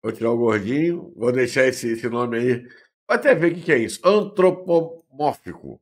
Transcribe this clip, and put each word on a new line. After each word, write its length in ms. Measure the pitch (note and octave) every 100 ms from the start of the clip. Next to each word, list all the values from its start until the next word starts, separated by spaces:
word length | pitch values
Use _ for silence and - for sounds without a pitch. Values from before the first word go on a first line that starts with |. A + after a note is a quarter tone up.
Vou 100 | A2+
tirar 180 | A2 A2+
o 80 | A#2
gordinho. 720 | A#2 G#2+ G2 C#3 E3+ F3 -
Vou 160 | - A#2+
deixar 360 | B2 B2 C3+ C3
esse, 260 | B2+ A#2+
esse 160 | A2+ A#2+
nome 300 | A#2+ B2 A#2
aí. 240 | B2 A#2+
Vou 540 | - - _ _ - A#3+
até 160 | C#4+
ver 180 | D#3+ E3+
o 20 |
que 80 | E3+
que 100 | E3
é 60 | C3
isso. 220 | G#2+ - F3+
Antropomórfico. 1700 | G#3 G3 - F#3 - - E3+ E3 - _ C3+ D3 - F2+ D#2+ C#2+ A#1+